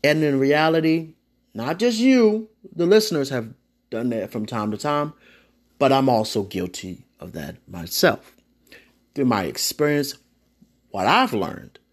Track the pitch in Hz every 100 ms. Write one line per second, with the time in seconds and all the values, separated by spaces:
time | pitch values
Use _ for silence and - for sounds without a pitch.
0 | 143 151 151 135 135 147 160 160 160 165
1 | 160 - _ _ _ 110 120 170 240 220
2 | 254 262 220 214 220 _ - - 170 214
3 | 214 160 135 131 110 127 _ _ _ 113
4 | 123 113 95 120 107 117 107 104 147 147
5 | 147 - _ _ _ _ _ _ 139 135
6 | 135 117 110 113 98 95 90 - 92 90
7 | _ _ 87 80 71 - _ 90 82 -
8 | 180 107 - _ _ _ _ - _ _
9 | _ - 127 107 85 - - - 147 147
10 | 143 - _ _ _ _ _ _ _ 98
11 | 98 202 262 110 85 - - _ _